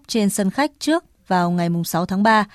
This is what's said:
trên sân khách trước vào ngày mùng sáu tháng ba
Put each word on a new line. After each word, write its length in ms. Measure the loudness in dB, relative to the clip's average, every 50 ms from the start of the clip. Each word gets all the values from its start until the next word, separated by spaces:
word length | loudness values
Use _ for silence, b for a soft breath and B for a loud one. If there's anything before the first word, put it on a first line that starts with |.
| _
trên 220 | -4 -2 0 0 0
sân 200 | 0 0 -2 -2
khách 220 | 0 -2 -2 -2 _ -4
trước 240 | -2 0 0 0 -2 _ _ _ _
vào 240 | -2 0 0 0 0
ngày 180 | 0 -2 0 -2
mùng 140 | -2 -2 -4
sáu 220 | -4 -4 -4 -4
tháng 180 | -2 -2 0 2
ba 220 | 4 4 2 2 B